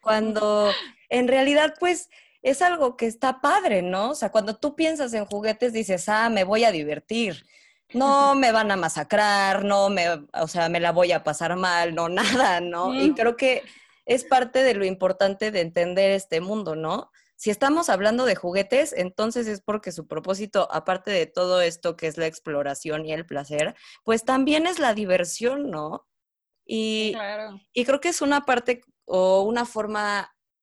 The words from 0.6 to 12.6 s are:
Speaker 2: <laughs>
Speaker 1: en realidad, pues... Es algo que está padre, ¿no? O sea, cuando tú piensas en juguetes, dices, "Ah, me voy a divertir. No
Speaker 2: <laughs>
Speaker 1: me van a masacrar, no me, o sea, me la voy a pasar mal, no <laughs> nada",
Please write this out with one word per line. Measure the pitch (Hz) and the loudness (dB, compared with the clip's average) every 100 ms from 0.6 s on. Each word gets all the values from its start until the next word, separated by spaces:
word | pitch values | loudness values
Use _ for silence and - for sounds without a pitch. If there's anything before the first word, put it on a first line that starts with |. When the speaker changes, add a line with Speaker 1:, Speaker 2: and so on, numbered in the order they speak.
| 208 190 | 2 0
Speaker 2:
<laughs> | 277 - - | -8 -18 -4
Speaker 1:
en | 240 254 | 0 2
realidad, | 262 269 294 311 311 | 4 4 4 2 0
pues... | 359 349 - - _ _ | -2 -2 -6 -20 _ _
Es | 262 - | -2 2
algo | 359 339 254 247 | 2 2 0 0
que | 226 | -4
está | 226 262 254 | -2 -2 0
padre, | 190 392 349 190 | 2 2 2 0
¿no? | 180 185 226 | 0 -2 -2
O | |
sea, | 302 208 | -4 -2
cuando | 220 202 - | 0 0 -2
tú | 294 294 | -4 0
piensas | 320 311 247 | -2 0 -4
en | 226 | -4
juguetes, | 202 208 220 214 247 | -6 -4 -4 0 -2
dices, | 226 208 180 214 | -2 -2 -2 0
"Ah, | 214 233 | 2 2
me | 214 | 2
voy | 190 220 | 2 4
a | 233 | 2
divertir. | 165 147 147 - 226 214 147 - _ _ _ _ | 2 -2 -6 -6 -4 -4 -6 -14 _ _ _ _
No | 240 277 277 277 | 0 2 4 4
Speaker 2:
<laughs> | |
Speaker 1:
me | 277 247 | 4 4
van | 220 214 | 2 2
a | 190 | 0
masacrar, | 160 160 147 208 208 202 196 196 | -2 -4 0 2 2 2 2 0
no | 202 202 196 | 0 2 2
me, | 190 170 160 - | 2 0 -2 -6
o | - 160 | -6 -4
sea, | 175 165 | -2 -2
me | 170 | 0
la | 170 | 0
voy | 170 180 | 2 2
a | 160 | 2
pasar | 151 147 165 180 | -2 -4 -4 -2
mal, | 185 175 170 | 0 0 0
no | 160 170 185 | -2 -2 0
<laughs> | 226 254 226 | 0 2 2
nada", | 175 | 0